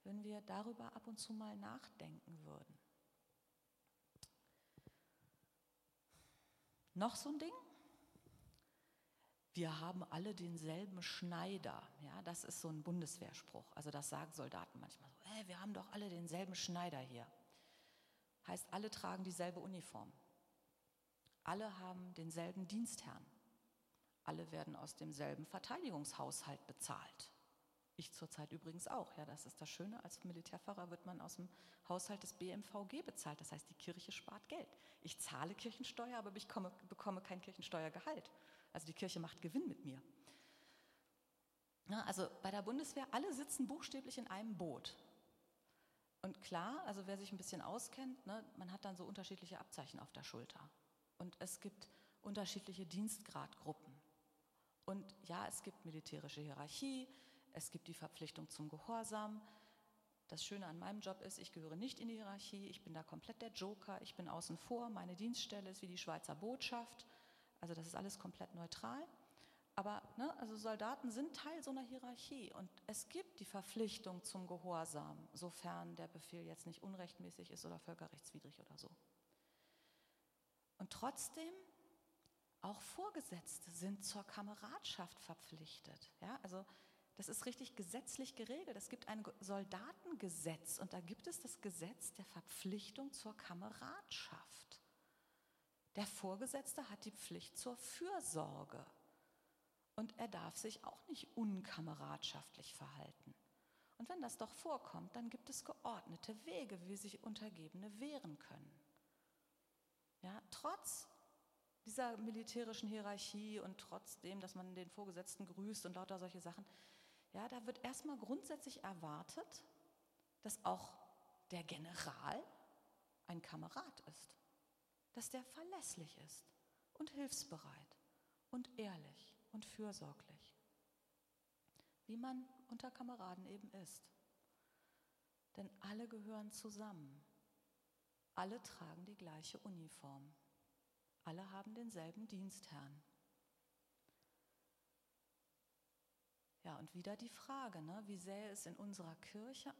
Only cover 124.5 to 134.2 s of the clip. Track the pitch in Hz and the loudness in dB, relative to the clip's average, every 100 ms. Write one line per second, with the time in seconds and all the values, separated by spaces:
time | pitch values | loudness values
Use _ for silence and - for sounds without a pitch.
124.5 | - - _ _ _ _ 240 - 262 254 | -20 -20 _ _ _ _ -2 0 0 -2
125.5 | 311 349 370 - - 156 - 151 - - | -6 -2 0 0 -2 -4 -6 -10 -10 -12
126.5 | - - - - - 311 277 269 - - | -20 -20 -20 -10 -2 0 2 2 2 2
127.5 | 160 139 143 139 - - - - _ - | -2 -6 -12 -14 -18 -20 -20 -20 _ -2
128.5 | 247 247 - 208 170 147 - - - - | 0 0 0 0 -2 -6 -12 -16 -18 -8
129.5 | 214 - - 214 196 147 143 - 151 - | -6 -4 0 0 0 -4 -8 -12 -16 -18
130.5 | - - - _ _ _ _ _ _ _ | -20 -20 -20 _ _ _ _ _ _ _
131.5 | _ _ - - _ - 233 262 254 254 | _ _ -20 -20 _ -4 0 2 2 0
132.5 | - - 233 254 254 240 240 185 180 185 | -8 -6 -2 -2 -2 -2 -2 -2 -2 -4
133.5 | 202 214 196 160 - - - | -4 -6 -6 -6 -8 -12 -20